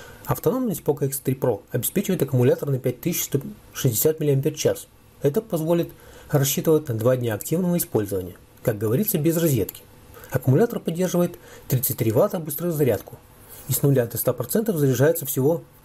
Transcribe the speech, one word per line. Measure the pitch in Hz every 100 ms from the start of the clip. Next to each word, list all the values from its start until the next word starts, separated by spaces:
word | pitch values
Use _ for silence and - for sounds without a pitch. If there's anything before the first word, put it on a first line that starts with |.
| - - -
Автономность | 127 151 254 247 147
Poco | - 143 139
X | 139
три | - 131
Pro | 127 104 -
обеспечивает | 131 - 190 202 175
аккумулятор | 131 127 123 165 147
на | 131
пять | 131 -
тысяч | 170 180 -
сто | 139 - - -
шестьдесят | - 135 107 - 156
мАч. | 151 135 151 147 120 98 - - - -
Это | 214 233
позволит | 220 170 160 170 170 - - - -
рассчитывать | 147 135 - 160 156 -
на | 110
два | 117 127
дня | 117 101
активного | - 165 180 175
использования, | - 113 101 98 90 90 - -
как | - 107
говорится, | 110 131 214 165
без | 151 165
розетки. | 165 127 90 - - - - - -
Аккумулятор | - - 139 240 190
поддерживает | - 165 180 175 175 - - - -
тридцать | 131 - 110
три | 110
ватта | 113 202 185
быструю | 156 143 175
зарядку | 151 135 101 - - - - - - -
и |
с | 131
нуля | 143 135 117
до | 110
ста | -
процентов | 120 113 214 226 165
заряжается | 143 120 147 165 135
всего | 135 135 165 - -